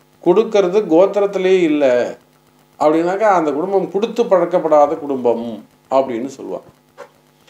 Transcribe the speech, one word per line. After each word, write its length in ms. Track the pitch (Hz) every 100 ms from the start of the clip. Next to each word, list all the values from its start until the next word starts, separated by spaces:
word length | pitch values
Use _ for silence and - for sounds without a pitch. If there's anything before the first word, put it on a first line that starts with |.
| _ _
கொடுக்கறது 640 | 165 185 226 214 185 202 190
கோத்திரத்திலே 760 | 160 196 208 202 185 185 185
இல்ல 540 | 165 147 135 123 101 - _ _ _ _ _ -
அப்படின்னாக்கா, 440 | 151 160 170 196
அந்த 300 | 214 185 156
குடும்பம் 380 | 139 185 196 170
கொடுத்து 340 | 196 226 226
பழக்கப்படாத 760 | 233 185 170 180 156 151 147 156
குடும்பம் 680 | 143 131 120 113 117 110 - _ _
அப்படின்னு 360 | 135 127 113 135
சொல்லுவாங்க. 400 | 127 98 87 - _ _ - - _ _ _ _